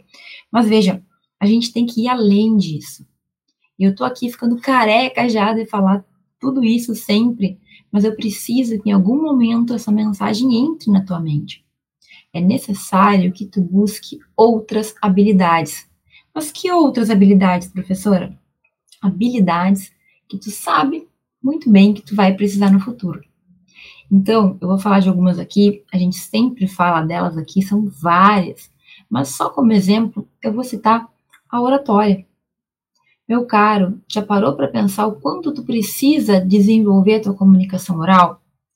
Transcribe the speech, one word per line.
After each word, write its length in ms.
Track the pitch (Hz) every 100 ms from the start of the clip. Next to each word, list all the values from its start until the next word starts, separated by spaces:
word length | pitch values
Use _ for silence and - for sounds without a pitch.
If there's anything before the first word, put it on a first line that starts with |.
| _ - - - -
Mas 160 | 226 214
veja, 360 | 220 185 185 - _ _ -
a 60 | 202
gente 280 | 226 233
tem 120 | 240 240
que 180 | 220
ir 40 | 240
além 480 | 254 208 202 220 214
disso. 500 | 165 147 - - - _ _ _ _ _ _ -
E 60 | 196
eu 100 | 196
tô 80 |
aqui 260 | 254 247 240
ficando 260 | - 240 240
careca 680 | - 254 214 226 262 - 240
já 240 | 220 202
de 140 | 226 220
falar 400 | 208 190 202 - _ _ _
tudo 240 | 262 262
isso 300 | 226 240 240
sempre, 680 | 214 - 208 240 233 185 - _ _ _
mas 120 | 202
eu 120 | 214 214
preciso 640 | 220 - - 240 233 214
que 80 | 208
em 40 |
algum 280 | 202 185 277
momento 520 | 320 262 226 233 240
essa 180 | 226 214
mensagem 640 | 214 214 196 208 214 262 233
entre 360 | 302 320 220
na 120 | 196
tua 160 | 190 170
mente. 460 | 160 147 - - _ _ _ _ _ - _
É 80 | 165
necessário 920 | 180 262 - 190 - 196 202 202 180
que 140 | - 202
tu 160 | 196
busque 580 | 175 190 208 - - - _ -
outras 600 | 226 220 - 214 214 -
habilidades. 840 | 208 190 202 190 175 165 156 - - _ _ _ _
Mas 180 | 311 311
que 200 | - 370
outras 380 | 349 277 247 220
habilidades, 580 | 202 196 196 185 180 -
professora? 680 | 185 - 190 214 185 - - _ _ _ _ _ _
Habilidades 880 | 196 175 240 247 175 170 185 196 - _ _ _ -
que 80 | 196
tu 120 | 208
sabe 580 | - - - 277 320 - _ _ _
muito 280 | 254 311 254
bem 240 | 196 202
que 80 | 202
tu 140 | - 202
vai 180 | 190
precisar 380 | 190 202 202 202
no 80 | 196
futuro. 420 | 240 - 180 - _ _ _ _ _ _ - - -
Então, 460 | 196 190 226 196 -
eu 60 | 180
vou 120 | 196
falar 200 | 208 196
de 100 | 190
algumas 300 | 180 180 170
aqui, 440 | 175 202 202 202 _
a 60 | 185
gente 180 | 180 180
sempre 520 | - 220 247 247 185
fala 340 | - 175 165
delas 360 | 160 175 180 160
aqui, 240 | 151 190
são 240 | 190 202 208
várias, 840 | - 170 175 196 202 165 - - _ _ - -
mas 200 | 233 269
só 200 | - -
como 240 | - 233
exemplo, 540 | 214 185 214 226 202 - _
eu 120 | 226
vou 100 | 220
citar 440 | 254 220 220 233 233 _ _ _ -
a 120 | 240
oratória. 640 | 247 277 277 208 214 196 - _ _ _ _ _ _ _ _ _ -
Meu 180 | 240 240
caro, 560 | 208 208 208 185 - -
já 140 | 208
parou 320 | 202 202 240
pra 140 | - -
pensar 400 | 233 202 208 214
o 80 | -
quanto 380 | 285 359 311
tu 100 | 294
precisa 800 | - 226 202 - 269 302 214 190
desenvolver 760 | 185 208 202 220 208 190 190 220
a 60 |
tua 120 | 202
comunicação 640 | 196 196 190 190 180 - 165
oral? 440 | 170 190 170 - _ _ _